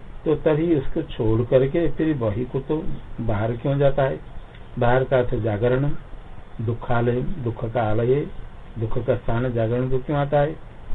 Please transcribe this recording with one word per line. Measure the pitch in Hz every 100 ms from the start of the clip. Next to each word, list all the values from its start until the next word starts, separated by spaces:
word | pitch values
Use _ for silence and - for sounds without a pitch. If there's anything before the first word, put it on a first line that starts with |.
| - -
तो | 165
तभी | 147 160 151 170 147
उसको | 135 165
छोड़ | 147 - 110 113
करके | 117 135 135 170 156
फिर | - 160 143
वही | 110 104
को | 127 135
तो | 135 156 - - - -
बाहर | 113 104 113
क्यों | 120 143 139
जाता | 139 139
है? | 135 156 - - - - - 120
बाहर | 120 131
का | 131 131
अर्थ | 120
जागरण, | 120 110 104 120 127 143 - - - - - - -
दुखालय, | 113 113 - 117 120 123
दुख | 147 - 117 110 117
का | 120
आलय, | 107 110 120 139 165 - - - - -
दुख | 110 123 120
का | 110
स्थान | - 113 127
जागरण | 117 113 120 131
को | 131
क्यों | - 143
आता | 139 147
है? | 147 156 - - -